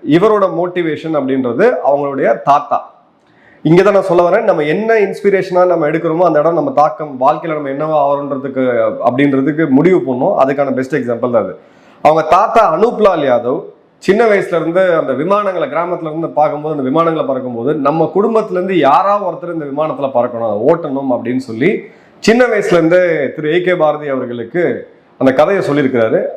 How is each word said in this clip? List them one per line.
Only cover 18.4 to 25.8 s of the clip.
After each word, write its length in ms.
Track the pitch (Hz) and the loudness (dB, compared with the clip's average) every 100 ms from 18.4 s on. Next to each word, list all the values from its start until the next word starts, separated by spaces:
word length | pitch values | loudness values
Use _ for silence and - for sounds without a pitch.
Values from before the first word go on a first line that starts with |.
| - | -2
இருந்து 260 | 180 185 185 | -4 -2 0
யாராவது 580 | 135 156 190 202 190 170 | 4 4 2 0 -2 -6
ஒருத்தர் 160 | 175 | -8
இந்த 120 | 165 | -8
விமானத்துல 460 | 143 139 156 135 139 | -6 -4 -4 -4 -4
பறக்கணும், 460 | 120 120 117 113 104 120 | -2 -2 -4 -4 -2 0
ஓட்டணும் 440 | 160 - 135 135 | 0 -2 -6 -2
அப்படின்னு 260 | 120 110 127 | -4 -2 -6
சொல்லி 460 | 131 113 156 - - - _ _ | -6 -4 -2 -2 -6 -20 _ _
சின்ன 260 | - 233 | 2 2
வயசுல 280 | 247 214 - | 2 0 0
இருந்தே 600 | 175 160 180 180 156 131 - | 2 4 4 2 0 -4 -4
திரு 180 | 151 | -2
ஏ 60 | 170 | 0
கே 140 | 175 | 0
பாரதி 340 | 180 156 147 147 | 2 0 0 -4
அவர்களுக்கு 800 | 131 123 120 113 175 160 113 - - _ _ | -6 -6 -8 -6 -2 -2 -4 -10 -20 _ _
அந்த 140 | 135 | 2
கதையை 320 | 127 156 196 | 4 2 0
சொல்லியிருக்கிறாரு. 600 | - 143 | 0 0